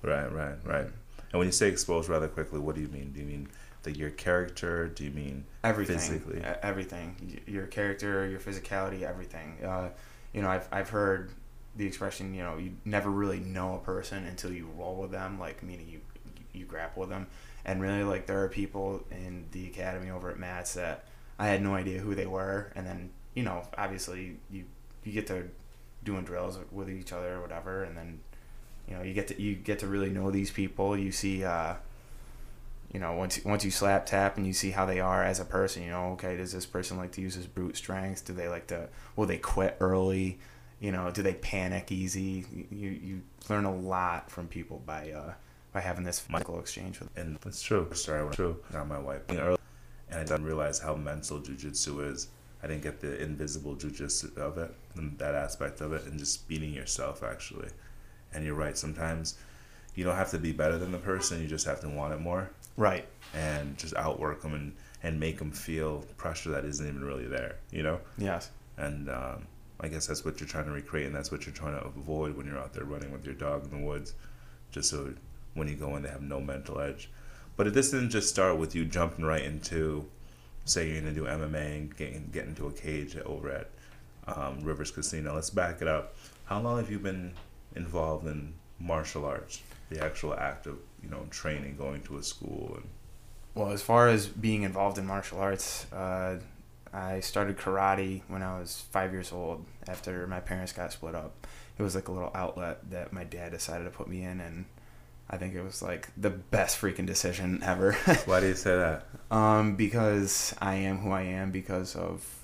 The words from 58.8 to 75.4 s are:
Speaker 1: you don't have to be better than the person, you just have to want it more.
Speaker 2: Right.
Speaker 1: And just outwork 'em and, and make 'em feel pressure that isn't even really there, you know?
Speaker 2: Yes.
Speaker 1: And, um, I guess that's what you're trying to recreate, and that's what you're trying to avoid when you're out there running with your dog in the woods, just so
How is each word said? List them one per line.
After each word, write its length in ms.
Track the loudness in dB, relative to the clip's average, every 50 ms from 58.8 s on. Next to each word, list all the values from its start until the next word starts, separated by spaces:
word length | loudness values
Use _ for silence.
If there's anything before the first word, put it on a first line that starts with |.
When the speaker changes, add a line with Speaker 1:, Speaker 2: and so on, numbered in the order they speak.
| -4 -4 -2 -2 0 0 0 0 -2 -4 -6 -8 -12 -18 -18 -18 -18 -18 -18 -18 -18 -12 -4
Speaker 1:
you 100 | -2 2
don't 120 | 2 4
have 140 | 4 2 2
to 80 | 2 0
be 140 | 2 0 2
better 260 | 4 4 4 6 4
than 120 | 2 0
the 80 | -2 -2
person, 420 | 0 0 0 2 2 0 0 0
you 60 | -2
just 200 | -2 0 0 0
have 140 | 0 0 -2
to 80 | -2 -4
want 260 | -2 -2 -2 -2 -2
it 60 | -2
more. 300 | 0 0 0 0 0 -2 -8 -14 -18 -12 0
Speaker 2:
Right. 300 | 4 6 6 6 4 -2 -6 -14 -18 -16 -8 -4
Speaker 1:
And 440 | -2 0 2 0 0 -2 -2 -4 -6
just 160 | -6 -2 0
outwork 500 | 2 2 2 2 2 0 0 -2 -2 -4
'em 100 | -4 -4
and, 200 | -4 -4 -6 -8 -10 -14 -16 -16 -6 -2
and 180 | 0 0 2
make 200 | 2 0 0 0
'em 120 | -4 -4 -4
feel 520 | -6 -4 -2 0 0 2 0 0 -2 -6 -10 -12
pressure 340 | -6 -4 -4 -4 -2 -2 0
that 140 | 0 0 0
isn't 220 | -2 -2 -2 -2
even 180 | -2 -4 -4 -4
really 220 | -4 -4 -4 -4
there, 300 | -2 -2 -2 -2 -2 -6 -8 -10 -6
you 120 | -4 0 2
know? 180 | 2 0 0 -4 -8 -6
Speaker 2:
Yes. 340 | -2 0 2 2 0 -2 -6 -14 -16 -16 -16 -8 -4
Speaker 1:
And, 320 | -4 -2 -2 -2 -4 -4
um, 360 | -4 -2 -2 -4 -6 -6 -10 -12 -14 -16 -18 -18 -12 -8
I 100 | -6 -4
guess 180 | -2 -2 -2
that's 180 | -2 -2 -2 -2
what 160 | -2 -4 -4
you're 80 | -6 -4
trying 160 | -4 -2 -2
to 60 | -2
recreate, 360 | -2 -4 -6 -2 -2 -2 0
and 80 | 0 -2
that's 160 | -4 -4 -4
what 140 | -4 -6 -6
you're 100 | -8 -8
trying 240 | -6 -4 -4 -2 -2
to 60 | -4
avoid 500 | -6 -8 -8 -4 -2 0 0 0 0 -2
when 100 | -4 -6
you're 120 | -6 -6 -6
out 140 | -6 -6 -6
there 120 | -6 -6
running 280 | -6 -6 -6 -6 -8 -8
with 140 | -8 -8
your 80 | -8 -6
dog 300 | -2 -2 0 0 0 -2
in 60 | -4
the 160 | -4 -2 -2
woods, 280 | 0 -2 -2 -4 -6 -8 -8 -8 -10 -14 -14 -14 -16 -16 -16 -16 -10 -6
just 160 | 0 0 2
so 240 | 2 0 -4 -4 -6 -8 -12 -14 -14 -12